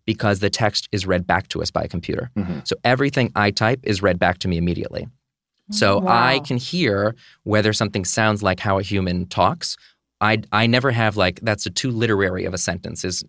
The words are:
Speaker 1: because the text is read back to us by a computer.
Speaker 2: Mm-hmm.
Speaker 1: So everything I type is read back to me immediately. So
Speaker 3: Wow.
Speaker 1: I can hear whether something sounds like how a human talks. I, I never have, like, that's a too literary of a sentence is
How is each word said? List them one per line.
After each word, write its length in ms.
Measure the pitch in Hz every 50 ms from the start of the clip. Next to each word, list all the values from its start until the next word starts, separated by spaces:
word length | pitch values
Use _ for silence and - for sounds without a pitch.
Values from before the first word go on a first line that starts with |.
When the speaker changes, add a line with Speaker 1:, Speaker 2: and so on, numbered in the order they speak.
| _
Speaker 1:
because 320 | - 107 - - 104 101 95
the 120 | 104 98
text 380 | - - 113 104 - - - - -
is 140 | 101 92
read 200 | 95 92 90 87
back 220 | - 85 90 - -
to 120 | - 82
us 120 | 82 - -
by 100 | 85 80
a 60 | 82
computer. 420 | - 87 85 - - - - 123 -
Speaker 2:
Mm-hmm. 240 | 104 95 87 87 71 -
Speaker 1:
So 140 | - - - -
everything 480 | 120 127 131 143 139 131 139 120 110 -
I 160 | 101 104 104
type 300 | 101 - 113 110 131 131 -
is 180 | - 104 90
read 160 | 101 98 90
back 220 | 87 90 87 85 -
to 80 | - 98
me 100 | 87 82
immediately. 500 | 85 87 85 - - - - - - 120 - _ _ _ _ _ _ _ _ _ _ - 208
So 260 | 208 208 202 143 202
Speaker 3:
Wow. 280 | 190 185 - 117 120
Speaker 1:
I 120 | 127 135 139
can 160 | 143 143 131 120
hear 580 | - - 175 180 170 117 101 98 104 107 117 - - - - _ -
whether 300 | 104 104 107 104 107 104
something 320 | - 113 101 - 101 90
sounds 400 | - - 117 110 107 107 101 104
like 160 | 95 92 90
how 180 | - 104 98 98
a 40 | 101
human 440 | 98 107 98 92 90 87 90 92
talks. 500 | - - 107 90 95 165 170 - - - - _ _ _ _ _ _ _ -
I, 200 | 104 107 110 113 104 - -
I 160 | 107 113 117
never 240 | 117 127 127 139 117
have, 240 | 113 113 107 101
like, 240 | 104 92 90 90 - -
that's 240 | 110 107 104 -
a 40 | 104
too 200 | 87 - - 131
literary 540 | 117 110 120 113 107 98 98 92 92 92 90
of 100 | 90 90
a 40 | -
sentence 460 | - - 90 92 - - 82 - -
is 200 | 92 87 - -